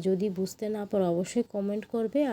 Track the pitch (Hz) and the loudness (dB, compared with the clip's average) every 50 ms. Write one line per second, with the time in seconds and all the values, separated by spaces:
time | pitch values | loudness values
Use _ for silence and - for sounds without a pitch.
0 | 170 190 190 180 202 214 185 185 190 185 - - 220 208 214 208 208 202 - 202 | 4 2 2 2 2 0 -2 -2 -4 -4 -4 -6 -6 -4 -4 -4 -4 -2 0 2
1 | 190 175 170 175 185 - - 240 233 - - 202 196 202 202 214 208 - - 233 | 2 4 2 2 0 0 0 -2 -2 -2 -2 -4 -2 -2 -2 -4 -4 -4 -4 -2
2 | 226 220 - 277 294 269 | -2 0 2 2 2 2